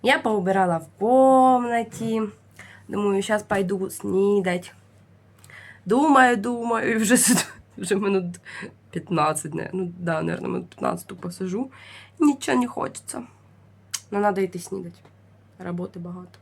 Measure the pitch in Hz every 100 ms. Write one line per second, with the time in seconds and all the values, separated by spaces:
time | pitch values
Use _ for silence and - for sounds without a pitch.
0 | 240 277 233 214 185 190 185 165 - _
1 | 214 262 262 262 262 254 240 233 226 -
2 | 226 220 214 - _ - - - - 202
3 | 202 196 196 208 208 196 185 190 190 -
4 | 202 190 196 202 185 175 175 - _ _
5 | _ _ _ _ - - - - - 233
6 | 311 269 254 240 214 240 233 226 220 226
7 | 214 240 - 254 - - - - 185 202
8 | 202 196 175 175 - - - - _ 170
9 | - 165 151 151 151 160 - 185 180 175
10 | 175 160 160 170 - 185 175 - - 175
11 | - 180 180 175 185 190 262 - - -
12 | - _ 302 277 - 254 247 - - -
13 | - - - _ _ _ _ _ _ -
14 | _ 202 208 190 185 185 - 190 175 -
15 | _ _ _ _ _ _ 185 175 185 180
16 | 175 180 180 -